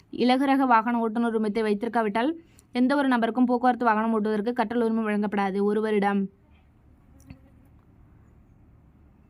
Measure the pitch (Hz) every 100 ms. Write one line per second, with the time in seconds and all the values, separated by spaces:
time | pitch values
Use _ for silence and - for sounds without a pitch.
0 | _ - 240 254 277 269 262 226 226 240
1 | 226 226 233 220 214 220 214 202 233 233
2 | 214 226 262 330 - - _ 247 254 285
3 | 269 247 226 233 247 240 254 233 240 214
4 | 226 220 214 214 214 247 214 233 226 226
5 | 214 208 208 202 196 196 208 214 214 208
6 | 202 202 190 _ _ - _ _ - -
7 | - - - - - - - - _ -
8 | - - _ _ _ _ - - _ _
9 | - _